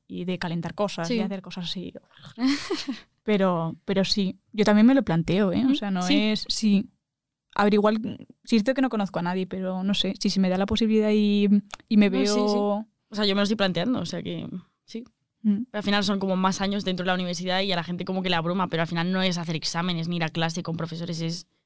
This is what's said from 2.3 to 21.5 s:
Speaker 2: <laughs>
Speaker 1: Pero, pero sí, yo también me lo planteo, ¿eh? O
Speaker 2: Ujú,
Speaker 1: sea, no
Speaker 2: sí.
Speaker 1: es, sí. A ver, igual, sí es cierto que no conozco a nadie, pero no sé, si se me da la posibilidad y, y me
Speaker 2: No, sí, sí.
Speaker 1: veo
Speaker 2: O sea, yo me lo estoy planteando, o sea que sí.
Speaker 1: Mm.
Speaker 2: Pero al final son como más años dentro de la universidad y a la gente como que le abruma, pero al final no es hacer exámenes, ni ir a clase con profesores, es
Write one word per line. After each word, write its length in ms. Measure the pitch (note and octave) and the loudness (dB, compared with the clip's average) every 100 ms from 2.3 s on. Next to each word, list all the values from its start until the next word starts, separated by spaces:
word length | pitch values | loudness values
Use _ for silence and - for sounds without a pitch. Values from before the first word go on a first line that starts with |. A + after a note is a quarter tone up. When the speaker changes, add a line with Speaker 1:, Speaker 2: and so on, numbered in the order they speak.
| - | -2
Speaker 2:
<laughs> 760 | C4 C#4+ - - - A3+ - _ - | 0 0 -2 -6 -6 -10 -14 _ -2
Speaker 1:
Pero, 500 | G3+ F#3+ F3 E3 - - | 2 2 0 -2 -6 -2
pero 200 | F#3+ F#3+ | 0 2
sí, 320 | G#3+ F#3 - _ | 2 0 -4 _
yo 120 | G#3 G#3 | 0 4
también 200 | G#3 A#3 | 8 8
me 80 | |
lo 80 | C4+ | 6
planteo, 500 | G#3 E3 D#3+ F#3 G3 | 4 0 2 2 2
¿eh? 120 | F#3 | 2
O 60 | C4 | 2
Speaker 2:
Ujú, 60 | C#4+ | 0
Speaker 1:
sea, 140 | G3+ | -2
no 140 | F#3 | -2
Speaker 2:
sí. 120 | F3+ G3 | 2 2
Speaker 1:
es, 300 | G#3+ G#3+ - | 2 0 -2
sí. 440 | - G#3+ G3 - _ _ _ _ _ _ - | 0 2 2 2 _ _ _ _ _ _ 0
A 80 | |
ver, 100 | G#3 | 2
igual, 260 | G#3 G#3+ A3 A3 - - _ | 4 4 0 -4 -10 -16 _
sí 120 | - A3+ | 0 2
es 60 | |
cierto 140 | A3 C4 | 2 2
que 80 | |
no 60 | C4 | 0
conozco 280 | A3 G3 - | 0 -4 -2
a 60 | |
nadie, 240 | F3 F#3 F#3 | -2 -2 -4
pero 360 | F#3+ F#3 F#3 | -6 -4 -2
no 120 | G3 G3+ | -2 0
sé, 180 | F#3 - | -2 -2
si 100 | G3+ | 0
se 100 | F#3+ | 2
me 80 | F#3 | 2
da 120 | F#3 | 2
la 80 | G3+ | 0
posibilidad 420 | A3 A3+ A3 G#3+ | 0 2 4 4
y, 360 | G#3+ G#3 G#3 G3+ G#3 - - - | 4 4 4 4 4 2 -10 2
y 80 | G#3+ | 4
me 140 | G3+ | 6
Speaker 2:
No, 80 | F#3+ | 4
sí, 60 | G3+ | 2
sí. 80 | G#3 | 2
Speaker 1:
veo 500 | G#3 G#3 G#3 G3+ A3 _ _ | 2 2 0 -2 -6 _ _
Speaker 2:
O 60 | G#3 | -2
sea, 100 | G#3 | 0
yo 80 | |
me 60 | G3 | 2
lo 40 | |
estoy 120 | G3+ A3 | 2 2
planteando, 440 | F#3+ E3+ G#3+ B3 | 0 0 -2 -2
o 60 | E3+ | -4
sea 160 | F3 | -6
que 260 | - E3 - F#3 - _ | -6 -8 -8 -12 -14 _
sí. 220 | - A3 B3+ _ _ _ | -16 -14 -14 _ _ _
Speaker 1:
Mm. 220 | G#3+ G3+ B3+ | 0 0 -2
Speaker 2:
Pero 80 | G#3+ | -4
al 40 | |
final 200 | G3+ G3+ | 0 0
son 160 | G3 G3 | 0 0
como 160 | F#3+ F#3 | 0 0
más 260 | F#3+ F#3+ | 0 0
años 240 | G3 G3+ F#3 | -2 -2 -4
dentro 180 | F#3 | -2
de 40 | F#3 | -2
la 80 | F#3 | -2
universidad 460 | F3+ E3+ F#3 F#3 | -2 -4 -2 -2
y 100 | G3 | 0
a 40 | F3 | -2
la 80 | |
gente 220 | E3 F3 F#3+ | -4 -6 -4
como 160 | F#3+ | -4
que 80 | F#3 | -2
le 60 | E3+ | -2
abruma, 320 | E3 F#3+ F3 | -2 -2 -2
pero 140 | E3 | -2
al 60 | E3 | -2
final 240 | E3+ F3 | -2 -2
no 120 | F#3 | 0
es 160 | F#3 F3 | 0 -2
hacer 160 | E3 D#3 | -4 -4
exámenes, 520 | - E3+ F3+ E3+ E3 | -4 -4 -2 -2 -4
ni 100 | F3 | -4
ir 60 | |
a 60 | D#3+ | -4
clase 320 | E3 E3 E3 | -2 -2 -4
con 160 | E3 E3 | -6 -6
profesores, 420 | E3 E3 E3+ E3 | -6 -8 -8 -6
es 280 | E3 F3 - | -6 -6 -12